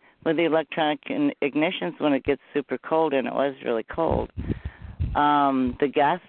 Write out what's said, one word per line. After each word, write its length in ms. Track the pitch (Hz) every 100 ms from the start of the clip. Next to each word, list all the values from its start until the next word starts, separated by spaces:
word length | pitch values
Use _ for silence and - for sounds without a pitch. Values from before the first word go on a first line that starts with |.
| _ _
with 140 | 165 160
the 80 | 165
electronic 540 | 160 151 - 151 151 -
in-, 240 | 139 143 -
ignitions, 580 | 143 147 160 185 180 -
when 140 | 151
it 100 | 135
gets 180 | - 135 _
super 240 | 147 - 131
cold, 340 | - 160 160
and 140 | 139 -
it 60 |
was 200 | 120 139 135
really 200 | 131 113
cold, 480 | - - 160 120 113 - - - - - - - - -
um, 600 | 147 147 139 135 127 123
the 80 | 143
gas 320 | 151 143 180